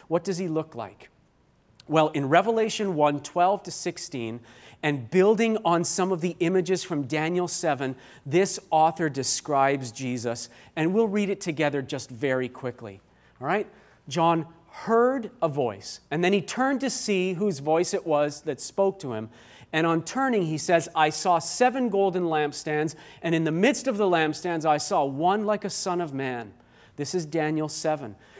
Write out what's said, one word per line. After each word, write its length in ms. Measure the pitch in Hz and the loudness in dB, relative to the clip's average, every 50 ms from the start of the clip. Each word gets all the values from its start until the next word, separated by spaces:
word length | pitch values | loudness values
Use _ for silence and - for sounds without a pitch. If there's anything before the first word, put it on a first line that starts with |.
| - - | -6 -2
What 160 | 156 175 170 | -2 -2 -2
does 120 | 202 185 | -2 -4
he 100 | 170 190 | -4 -4
look 280 | 170 156 160 156 156 - | -4 -2 -4 -4 -6 -8
like? 340 | 117 110 95 - - - - _ _ _ _ _ _ _ _ _ _ _ _ _ - - - | -12 -12 -12 -14 -18 -20 -20 _ _ _ _ _ _ _ _ _ _ _ _ _ -20 -8 0
Well, 200 | 156 156 156 151 | 2 4 4 4
in 200 | - 147 139 131 | 2 0 0 4
Revelation 680 | 151 170 196 226 226 220 220 220 - - 214 196 175 | 4 4 4 4 2 0 0 0 -2 -2 -2 -2 2
one, 240 | 147 147 147 147 143 | 2 2 2 2 0
twelve 420 | - - - 180 175 185 208 196 - | -4 -4 0 2 2 4 2 0 -4
to 60 | 175 | -8
sixteen, 720 | - - - 180 160 - - - - 127 117 110 113 120 - - - - - - - - - | -10 -6 -6 -6 -6 -6 -8 -8 -6 -6 -6 -6 -6 -8 -12 -16 -20 -20 -20 -20 -12 -4 -2
and 260 | 151 147 135 117 110 | -2 -2 -2 -4 0
building 480 | - 185 185 208 226 190 233 226 220 208 - | 2 4 6 6 6 4 4 2 2 2 2
on 200 | 170 170 170 175 | 2 2 2 2
some 260 | - - - 180 190 | 0 0 0 0 0
of 100 | 190 165 | 0 0
the 160 | 160 180 165 - | -2 -4 -2 -2
images 420 | 165 170 185 190 170 160 190 175 - | 0 2 2 2 2 2 0 -2 -2
from 220 | - 175 143 143 | -4 -4 -4 -4
Daniel 420 | 120 156 151 156 160 175 180 180 | -2 -2 -2 -2 0 0 -2 -2
seven, 480 | 160 - - - 160 143 127 135 131 131 - - - - - - | -2 -2 -2 0 0 0 0 -2 -4 -6 -8 -12 -20 -20 -16 -6
this 340 | 139 135 175 196 196 - - - - | 0 2 4 4 2 0 -4 -4 -2
author 380 | 160 156 156 160 165 - 170 156 | 2 4 4 4 2 0 -2 -2
describes 840 | 127 139 127 - - - - - 147 139 135 139 139 139 131 117 107 | -2 -2 -2 -2 -2 -4 -2 0 2 4 4 4 2 0 -2 -8 -10
Jesus, 560 | - 135 123 123 123 110 120 117 120 - - - - - - _ | -8 -6 -6 -6 -4 -4 -4 -4 -6 -8 -12 -16 -20 -20 -12 _
and 200 | 165 156 170 190 | -2 0 2 2
we'll 140 | 220 226 208 | 2 2 2
read 200 | 190 208 202 185 | 0 0 0 -2
it 120 | 202 - | -2 -4
together 420 | - 175 151 135 156 147 143 143 131 | -4 -6 -4 -2 -2 -2 -2 -2 -4
just 260 | - 151 135 - - | -6 -6 -8 -8 -10
very 400 | 127 110 127 139 131 127 127 120 | -8 -4 -2 0 0 0 -2 -4
quickly. 520 | 123 - - 123 120 - 117 104 95 95 _ _ _ _ _ _ _ - | -6 -8 -10 -10 -10 -10 -14 -16 -16 -18 _ _ _ _ _ _ _ -8
All 60 | 123 | -4
right? 220 | 143 180 214 208 - - - - _ _ _ _ - | -2 -2 -2 -2 -6 -10 -18 -20 _ _ _ _ -8
"John 380 | 131 175 165 165 170 165 156 - - - _ _ | -2 2 2 4 2 2 0 -4 -10 -20 _ _
heard 600 | - - - - 226 233 240 247 269 277 220 196 - - | -20 -10 -2 2 2 4 4 4 2 -2 -6 -8 -6 -4
a 80 | 165 165 | -2 -2
voice, 520 | 135 147 131 113 101 101 - - - - - _ | 0 -2 -2 -2 -4 -6 -10 -14 -14 -14 -10 _
and 140 | 147 160 175 | -2 0 2
then 80 | 180 202 | 4 4
he 80 | 202 | 2
turned 400 | - - - 226 262 269 277 240 | 0 -2 -2 -2 0 0 0 0
to 100 | 277 254 | -2 -2
see 440 | - - - - 202 185 180 185 185 | -2 -2 -2 0 0 0 0 0 -2
whose 240 | 160 208 208 170 131 | 0 0 -2 -2 -2
voice 360 | 143 151 156 165 180 - - | 0 2 2 2 2 2 -2
it 120 | 190 - | -2 0
was 360 | 165 151 147 147 147 147 - - | 0 2 2 2 0 -2 -4 -6
that 180 | 156 139 - | -6 -6 -6
spoke 380 | - - - - 196 196 190 190 | -8 -4 0 0 0 0 0 -2
to 120 | - 135 117 | -6 -8 -6
him. 160 | 110 110 110 - - - - - - - - - | -6 -8 -10 -12 -18 -20 -20 -20 -20 -12 -4 0
And 140 | 156 165 | 2 2
on 160 | 165 165 165 160 | 4 2 2 0
turning, 400 | - - 254 269 262 240 208 175 | -2 -4 -2 0 0 2 0 0
he 160 | 156 156 147 | 0 -2 -2
says, 300 | - - 175 165 165 - - | 2 4 4 4 4 2 2
'I 160 | 160 156 180 | 2 2 2
saw 280 | 156 - - 190 175 165 | 2 0 0 2 2 2
seven 480 | 160 - - - 254 247 233 269 247 233 | 2 -2 0 2 2 2 4 2 -2 0
golden 360 | 196 196 196 190 170 185 180 | 2 2 2 2 2 0 0
lampstands, 680 | 165 160 151 151 147 143 - - 160 151 151 151 160 151 - - - - - - | 0 0 0 0 0 -2 -6 -6 -2 0 0 0 -2 -2 -6 -14 -20 -14 -8 -2
and 120 | 170 165 | 0 0
in 100 | 160 160 | 2 2
the 80 | 156 156 | 2 2
midst 340 | 170 202 262 - - - | 2 4 2 2 2 -2
of 100 | 269 226 | -2 -2
the 120 | 202 214 185 | 0 2 2
lampstands 560 | 175 165 156 156 156 - - 180 170 160 151 | 4 2 2 0 -2 -2 -4 -4 -4 0 2
I 120 | 160 151 | 2 2
saw 280 | 147 - - 208 170 143 | 2 2 0 0 2 2
one 420 | 139 135 139 165 180 196 214 214 | 0 0 0 2 2 2 2 0
like 180 | 208 214 202 - | 0 -2 -2 -2
a 60 | 196 | -4
son 300 | - - - 190 175 175 | -4 -4 -4 -2 -2 -2
of 140 | 175 151 135 | -4 -4 -4
man.'" 400 | 135 135 131 127 120 113 104 92 - _ _ _ - - - _ | -6 -4 -4 -6 -6 -8 -12 -16 -20 _ _ _ -20 -20 -16 _
This 180 | - 147 139 - | -8 -6 -4 -2
is 100 | 185 160 | -4 -4
Daniel 460 | 151 151 160 151 151 156 156 156 147 | -2 -2 0 0 0 0 -2 -2 -4
seven. 460 | - - - 160 156 147 139 107 98 - - - - - | -4 -4 -2 -2 -2 -2 -4 -10 -14 -16 -20 -20 -20 -12